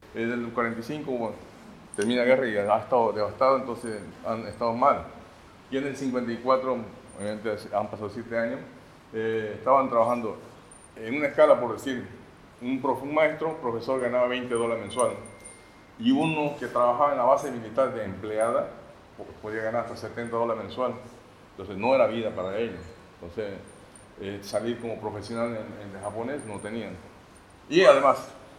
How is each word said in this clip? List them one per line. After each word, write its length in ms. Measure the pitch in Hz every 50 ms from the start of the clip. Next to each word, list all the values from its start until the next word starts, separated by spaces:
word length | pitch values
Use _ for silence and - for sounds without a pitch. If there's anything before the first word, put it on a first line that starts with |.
| - - -
Desde 200 | 110 113 117 123
el 180 | 120 117 117
cuarenta 260 | 117 123 117 117 113 113
y 20 |
cinco 280 | 113 - 151 151 139 139
hubo, 220 | 127 120 113 107 - - - - - - - - - - - - -
termina 240 | 104 101 117 123 123
la 60 | 120
guerra 200 | 123 131 131 135
y 100 | 113 107
ha 220 | 101 101 104 107 113
estado 340 | - - 131 120 113 107
devastado, 440 | 101 107 104 101 101 - 131 135 135
entonces 440 | 127 113 120 117 107 123 113 107 104 90 87 - - -
han 220 | 113 113 113 110
estado 260 | - - - 120 117 117
mal. 300 | 120 131 143 117 - - - - - - - - - - - - - - -
Y 80 | 127 135
en 80 | 135
el 100 | 139 131
cincuenta 340 | - 139 131 123 123 117 117
y 60 | 117
cuatro, 400 | 107 120 131 131 127 127 131 123 117 107 95 - - - - - -
obviamente 380 | 101 104 107 104 107 113 104 101 - - 104
han 140 | 101 107 104
pasado 200 | 110 101 107 98
siete 280 | 107 123 110 - 117 117
años, 220 | 117 120 135 - - - - - - - - - - -
eh, 420 | - 110 110 113 113 110 107 107 104 -
estaban 300 | - 127 135 135 135 123
trabajando 480 | 117 117 113 120 123 120 113 104 90 - - - - - - - - - - - -
en 200 | 117 113 113 131
una 100 | 151 147
escala, 320 | 139 - 156 151 151 131 120
por 140 | 123 113
decir, 340 | 107 - - 135 127 117 98 101 - - - - - - - - - -
un 180 | 123 127 135 135
prof-, 220 | 135 135 120 -
un 120 | 135 143 151
maestro, 440 | 156 156 147 151 - 156 160 156 -
profesor 400 | 135 120 - - - 135 135 131
ganaba 280 | 123 120 123 127 123 123
veinte 260 | 127 127 123 120 120
dólares 300 | 117 117 117 113 113 107
mensual, 260 | 95 - 127 117 110 101 104 - - - - - - - - - - - - - - - -
y 140 | 113 123
uno 440 | 135 143 160 160 156 151 147 143 147 -
que 100 | 127 113
trabajaba 420 | - 120 120 123 - 147 147 143
en 80 | 139 127
la 60 | 120
base 260 | 127 - - 151 139
militar 420 | 123 117 110 107 110 139 135 123
de 120 | 123 113 104
empleada 640 | 95 92 92 110 107 107 107 110 117 123 147 - - - - - - - - - - - -
po-, 80 | 98 - - -
podía 220 | - 107 107 110 110
ganar 180 | 110 117 117
hasta 140 | 113 - 120
setenta 400 | 113 120 107 - 120 117 113 117
dólares 260 | 113 117 117 110 110
mensual. 320 | 101 - - 127 127 123 120 - - - - - - - - - - -
Entonces 260 | - - 95 98 98
no 180 | 95 110 123 135
era 140 | 131 117 107
vida 260 | 113 117 110 104 -
para 240 | 92 90 95 98 110
ellos. 220 | 117 107 90 85 85 - - - - - -
Entonces, 380 | - 87 87 - 110 104 101 95 87 - - - - - - - - - - - -
eh, 200 | 98 98 101 98
salir 380 | - - 113 107 110 120 117 110
como 160 | 120 113 107
profesional 540 | - 107 104 101 104 95 117 117 117 117 120
en, 460 | 117 107 104 101 92 - 104 98 95
en 60 | 95
japonés 420 | 98 104 104 113 120 131 147 143 113
no 120 | 107 104 95
tenían. 380 | 104 104 113 117 107 92 92 87 - - - - - - - - - - - - - -
Y 140 | 147 180 185
además, 440 | 156 139 135 143 135 127 - - - - - - - -